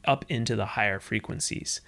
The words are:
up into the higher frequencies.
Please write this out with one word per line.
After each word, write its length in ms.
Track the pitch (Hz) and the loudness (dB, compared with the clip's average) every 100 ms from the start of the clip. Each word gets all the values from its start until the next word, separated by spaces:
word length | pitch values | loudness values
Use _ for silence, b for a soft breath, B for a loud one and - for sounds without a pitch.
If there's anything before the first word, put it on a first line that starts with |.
up 200 | - 139 - | 2 2 2
into 280 | 123 113 107 | -2 0 0
the 100 | 101 | 0
higher 320 | - 104 98 | 2 2 0
frequencies. 840 | - 107 - - - - - - | -2 -2 -2 -4 -2 -4 -4 -6